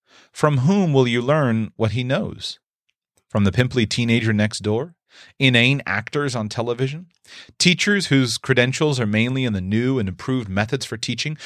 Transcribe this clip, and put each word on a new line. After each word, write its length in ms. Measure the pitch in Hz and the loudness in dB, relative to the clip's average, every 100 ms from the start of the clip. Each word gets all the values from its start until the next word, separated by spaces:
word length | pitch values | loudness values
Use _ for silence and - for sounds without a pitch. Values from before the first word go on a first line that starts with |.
| _ _ _ | _ _ _
from 260 | - 151 139 | 0 2 4
whom 340 | 131 202 180 | 2 4 4
will 160 | 135 123 | 4 4
you 120 | 120 | 2
learn 520 | 120 156 135 113 110 | 0 2 2 0 -2
what 180 | - 110 | -2 -2
he 120 | 113 | -2
knows? 560 | 127 151 - 101 - - _ _ _ _ _ _ _ | -2 -4 -4 -10 -12 -14 _ _ _ _ _ _ _
From 140 | 110 | 2
the 100 | 98 | 2
pimply 340 | 104 127 127 110 | 2 0 2 0
teenager 460 | - 117 117 113 | 0 2 2 2
next 280 | 104 104 - | 2 0 -2
door? 340 | 104 110 170 _ _ - - - | -2 -2 -4 _ _ -20 -18 0
Inane 440 | 135 120 123 139 | 4 4 4 2
actors 500 | - 98 110 147 143 | -2 -6 -4 -4 -4
on 140 | 120 107 | -4 -6
television? 600 | 113 117 120 131 151 180 _ _ - - - | -4 -4 -2 -4 -6 -16 _ _ -20 -16 0
Teachers 480 | 175 175 - 202 - | 2 2 2 0 2
whose 320 | 135 123 113 | 2 2 -2
credentials 600 | - 123 123 131 151 131 | 0 2 2 2 0 0
are 80 | 107 | 0
mainly 380 | 107 120 131 | 0 0 0
in 80 | 127 | -2
the 80 | 98 | -2
new 380 | 92 110 123 131 | -2 0 0 0
and 100 | 98 | -2
improved 400 | 87 - 131 104 | -6 -4 -4 -4
methods 380 | 95 107 135 - | -4 -2 -4 -6
for 100 | 113 | -8
teaching, 400 | - 117 151 151 | -6 -4 -6 -8